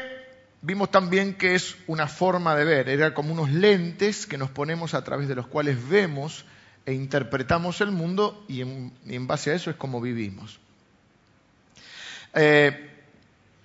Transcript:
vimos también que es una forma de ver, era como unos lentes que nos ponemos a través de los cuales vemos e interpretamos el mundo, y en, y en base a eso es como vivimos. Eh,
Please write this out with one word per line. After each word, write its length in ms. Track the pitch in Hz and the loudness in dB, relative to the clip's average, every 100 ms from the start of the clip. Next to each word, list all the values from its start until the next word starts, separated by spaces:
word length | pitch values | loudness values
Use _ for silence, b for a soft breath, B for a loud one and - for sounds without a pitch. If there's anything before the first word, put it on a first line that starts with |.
| - - - - _ _ | -2 -14 -18 -20 _ _
vimos 280 | 147 196 190 | -6 -2 2
también 440 | 196 180 190 196 | 2 4 2 0
que 200 | 190 185 | 0 2
es 220 | 180 - - - | 2 -2 -10 -8
una 180 | 156 147 | -4 -4
forma 480 | - 180 180 170 147 | 0 0 2 2 2
de 80 | |
ver, 240 | 151 147 127 | 4 4 2
era 240 | 139 156 | 2 2
como 220 | 147 147 | 0 -4
unos 160 | 165 143 | -2 0
lentes 760 | 156 208 196 170 165 202 208 - | 4 6 6 2 0 0 -2 -6
que 120 | 143 | -6
nos 100 | 135 | -6
ponemos 460 | 135 147 165 165 | -4 -4 -4 -2
a 100 | 147 | -4
través 240 | 127 131 139 | -4 -4 -4
de 60 | |
los 120 | 127 123 | -4 -4
cuales 400 | 151 147 127 127 | -2 0 -2 2
vemos 560 | 202 185 139 151 - - b b b - | 2 2 -2 -8 -10 -18 b b b -6
e 80 | |
interpretamos 880 | 131 135 143 123 139 123 170 175 170 | -6 0 -2 0 -2 0 0 0 -2
el 80 | 202 | 0
mundo, 560 | 185 165 190 208 214 - | 0 -2 0 -2 -2 -10
y 140 | 127 | -8
en, 320 | 127 135 123 - | -6 -8 -12 -14
y 100 | - | -10
en 120 | 127 127 | -6 -2
base 240 | 151 143 | -2 0
a 40 | 170 | -2
eso 120 | 170 | -4
es 80 | 156 | -8
como 240 | 135 123 | -6 -6
vivimos. 580 | 123 117 104 98 110 - _ _ _ _ _ _ _ _ _ _ _ - B B B B B | -4 -4 -6 -8 -16 -20 _ _ _ _ _ _ _ _ _ _ _ -20 B B B B B
Eh, 560 | 156 151 147 147 143 - - - _ _ _ _ _ | 4 8 8 8 4 -10 -20 -20 _ _ _ _ _